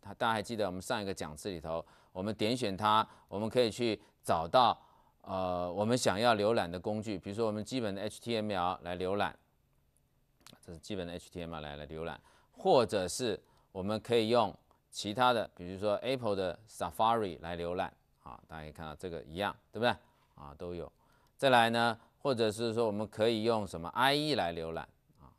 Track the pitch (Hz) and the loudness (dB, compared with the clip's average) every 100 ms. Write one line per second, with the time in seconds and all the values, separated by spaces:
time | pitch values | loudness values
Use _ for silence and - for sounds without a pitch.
0 | - 98 120 110 101 113 101 90 - 120 | -16 -2 2 2 0 -2 -2 -2 -4 -4
1 | 98 92 80 78 104 87 78 82 - - | -2 -4 -8 -8 -8 -6 -4 -4 -6 -20
2 | _ 92 98 104 107 127 113 95 107 107 | _ -6 -4 0 0 0 -2 2 4 4
3 | 107 - _ 98 110 127 117 101 117 104 | 2 -6 _ -6 -2 2 2 2 -2 -2
4 | - _ - 92 82 127 120 92 - _ | -6 _ -2 0 4 4 4 2 -6 _
5 | _ _ - 95 92 90 90 87 107 123 | _ _ -8 -4 -2 -2 -4 -2 0 2
6 | 120 95 120 110 104 117 90 90 107 107 | 2 2 4 4 4 4 0 -4 -4 -4
7 | 107 95 95 101 113 107 104 131 110 98 | -4 -6 -6 -2 -2 -2 -4 -4 -2 -4
8 | 107 - 117 113 107 95 87 92 85 90 | -6 -8 -4 -2 0 0 0 -2 -6 -4
9 | 92 101 92 - _ _ _ _ _ _ | -2 0 0 -2 _ _ _ _ _ _
10 | _ _ _ _ - - - 82 - 98 | _ _ _ _ -20 -20 -18 -18 -10 -8
11 | 85 87 - 92 85 80 76 73 73 78 | -6 -8 -12 -10 -8 -8 -8 -10 -10 -8
12 | 82 71 _ _ _ - 190 151 110 104 | -8 -10 _ _ _ -4 4 6 6 2
13 | 90 - 123 95 _ _ _ 95 95 107 | 0 -2 -2 -4 _ _ _ -6 -2 -4
14 | - 117 110 120 104 80 _ _ _ - | 2 2 4 4 2 -2 _ _ _ -8
15 | 101 107 123 120 95 - 87 92 104 101 | -6 2 4 4 -2 -8 -10 -4 0 0
16 | 123 131 117 98 92 - - - 90 - | 0 -2 0 0 0 -4 -14 -8 -8 2
17 | 113 117 104 73 82 85 85 90 90 _ | 2 4 0 -6 -8 -6 -4 -2 -4 _
18 | _ _ - 58 _ 80 76 76 80 78 | _ _ -18 -18 _ -14 -14 -12 -14 -10
19 | 92 82 65 80 101 - _ 110 120 - | -10 -10 -10 -4 -4 -4 _ -2 0 0
20 | _ _ _ - 71 73 87 87 - _ | _ _ _ -20 -18 -12 -10 -8 -10 _
21 | _ _ _ _ 139 123 117 117 117 110 | _ _ _ _ 6 6 6 4 2 0
22 | - _ 143 120 113 107 117 113 113 104 | -10 _ -2 2 0 0 -2 0 0 -2
23 | 104 - 110 113 110 113 98 85 85 107 | -6 2 2 4 2 0 0 -6 -6 2
24 | 131 147 151 123 87 85 80 82 - _ | 2 4 0 0 0 -2 -6 -6 -10 _
25 | _ _ 67 | _ _ -20